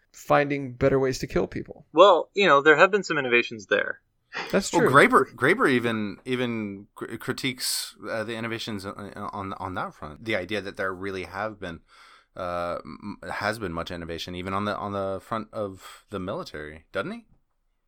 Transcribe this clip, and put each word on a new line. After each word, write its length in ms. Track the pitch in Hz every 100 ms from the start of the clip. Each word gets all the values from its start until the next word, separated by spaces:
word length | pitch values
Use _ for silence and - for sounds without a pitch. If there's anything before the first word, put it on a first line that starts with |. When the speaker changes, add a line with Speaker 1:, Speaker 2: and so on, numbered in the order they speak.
| _
Speaker 1:
finding 600 | - - 147 143 143 135
better 260 | 123 135 135
ways 200 | 135 131
to 80 | -
kill 200 | - 190
people. 380 | - - - -
Speaker 2:
Well, 380 | 151 196 165 -
you 120 | - 190
know, 160 | 143
there 140 | 143 151
have 140 | 190
been 120 | 202
some 160 | - 156
innovations 480 | 131 120 117 113 101
there. 340 | 101 - - _ _ _ - -
Speaker 1:
That's 220 | - -
Speaker 3:
Well, 100 | 170
Speaker 1:
true. 80 | 156
Speaker 3:
Graeber, 440 | 131 202 156 131
Graeber 360 | - 127 214 208
even, 480 | 123 117 110 104 -
even 640 | - 127 123 113 104 98 104
cr-, 220 | - 113 110
critiques, 800 | - - 135 127 - - - - 101
uh, 160 | 107
the 100 | 107
innovations 520 | 113 113 110 - 104 95
on, 260 | - 101
on, 380 | - 104 104 95
on 200 | - 95
that 200 | 92 185
front. 300 | - 76 76
The 120 | 113 104
idea 240 | 90 104
that 140 | 95 90
there 180 | 95
really 300 | 92 98 95
have 360 | 85 95 107 104
been, 200 | 90 80 _ _ - - _ -
uh, 420 | 90 87 87 85
m-, 340 | - 78 101 - 87
has 280 | 80 104 113
been 140 | 98
much 180 | 82 82
innovation, 440 | 87 82 82 - 90
even 180 | 92
on 100 | 98
the, 120 | 104 101
on 160 | 101
the 280 | 101 98 95
front 280 | - 113 -
of 520 | 113 104 95 - - _
the 80 | 101
military, 680 | 92 143 180 76 76 78 _
doesn't 200 | 95 131
he? 120 | 233 _ _ _ _ _ _